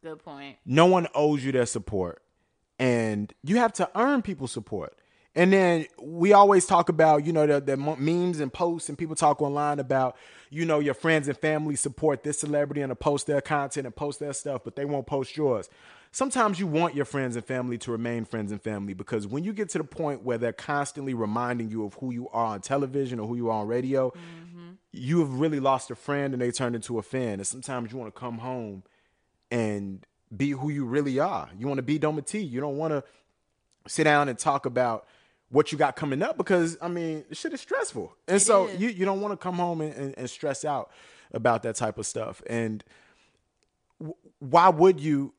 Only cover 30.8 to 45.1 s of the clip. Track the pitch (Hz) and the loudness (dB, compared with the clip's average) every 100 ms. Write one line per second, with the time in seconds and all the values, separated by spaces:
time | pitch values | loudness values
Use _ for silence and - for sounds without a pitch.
30.8 | 127 131 143 131 170 143 73 95 127 139 | -2 0 0 0 0 -2 -8 -8 -6 -4
31.8 | 127 151 151 151 143 214 185 123 147 139 | -2 0 0 -2 -6 -6 -6 -4 -4 -4
32.8 | 160 147 135 _ _ _ _ _ _ _ | -2 -2 -4 _ _ _ _ _ _ _
33.8 | - - 156 147 143 120 - 139 131 123 | -10 0 4 4 4 0 0 0 0 0
34.8 | 123 110 - _ _ _ _ 123 156 147 | 0 0 -8 _ _ _ _ 2 2 2
35.8 | 147 - 151 135 220 320 190 185 165 165 | 0 0 -4 -2 -2 -2 2 2 2 -2
36.8 | 170 175 165 156 - 156 330 285 - 494 | -8 -6 -6 -8 -10 -10 -10 -10 -6 -4
37.8 | 427 - 87 _ - 196 208 208 185 185 | -4 -6 -12 _ 0 2 6 4 4 -2
38.8 | 226 190 190 196 208 196 190 175 175 165 | -4 0 -2 0 -4 -6 -6 -2 -2 -2
39.8 | 156 135 139 135 123 - 151 131 156 139 | -6 -6 -10 -8 -10 -6 -6 -4 -4 -4
40.8 | - - - - _ 135 120 117 113 110 | -6 -16 -20 -20 _ 0 2 2 0 -4
41.8 | 117 104 107 - 113 - - 117 113 107 | -4 -4 -8 -6 -8 -10 -6 -4 -4 -6
42.8 | - _ _ _ _ _ _ _ _ _ | -12 _ _ _ _ _ _ _ _ _
43.8 | _ _ 156 - _ _ 135 156 180 160 | _ _ -14 -14 _ _ 2 6 8 8
44.8 | 185 170 151 | 6 6 2